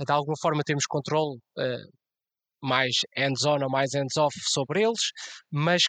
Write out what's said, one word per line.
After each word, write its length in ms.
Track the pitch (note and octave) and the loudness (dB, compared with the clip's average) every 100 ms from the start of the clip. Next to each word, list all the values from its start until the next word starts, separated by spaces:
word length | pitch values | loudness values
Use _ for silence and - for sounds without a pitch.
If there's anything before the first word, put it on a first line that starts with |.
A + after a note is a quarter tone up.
| C#3 | 0
de 60 | |
alguma 240 | D3 C#3+ D#3 | 0 0 -2
forma 220 | E3+ D3+ D3 | 0 0 0
temos 200 | C#3+ - | -2 -2
controle, 540 | D3 - D#3 D3+ B2 _ - | -4 -2 0 -2 -6 _ -6
ah, 280 | C3 A#2+ - _ _ _ _ _ _ - | -4 -6 -10 _ _ _ _ _ _ -8
mais 340 | C3+ C3 B2+ B2 - B2+ | 0 2 2 0 -2 0
hands-on 420 | C3+ B2+ D3 D3 | 0 2 2 2
ou 60 | C3+ | 2
mais 240 | C3+ C#3 | 0 0
hands-off 440 | C#3+ C3+ D#3+ D3 - | 0 0 2 2 0
sobre 400 | - D3 C3 E3+ | -2 -2 0 2
eles, 280 | A3+ A3+ - - - - - | 2 0 -4 -6 -16 -16 -6
mas 320 | D3 D#3+ F3 | 0 2 4